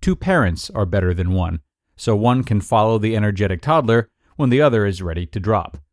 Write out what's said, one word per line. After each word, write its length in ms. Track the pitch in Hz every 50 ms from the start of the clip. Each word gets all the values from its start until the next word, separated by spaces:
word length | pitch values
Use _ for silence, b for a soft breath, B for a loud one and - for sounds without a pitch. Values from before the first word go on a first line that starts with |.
Two 160 | - - 185
parents 520 | - - 185 190 170 123 92 85 - - -
are 140 | - - 104
better 300 | 87 85 101 92 90 90
than 180 | 85 92 87 92
one, 280 | 92 90 85 85 80 _ _ _ _ _ _ _
so 200 | _ - - 110
one 260 | 101 107 120 123 131 127
can 180 | - 117 104
follow 380 | 95 - - 113 107 110 113 110
the 160 | 104 110 110
energetic 480 | 107 104 104 104 92 104 98 95 85 -
toddler 460 | 147 156 165 139 113 117 117 110 - _ _ _ _ _
when 160 | - 151 127
the 100 | 120 131
other 240 | 147 147 120 110 104
is 160 | 101 95 87
ready 260 | 92 87 82 85 87
to 120 | 85 - -
drop. 400 | 90 101 110 101 82 - - - - _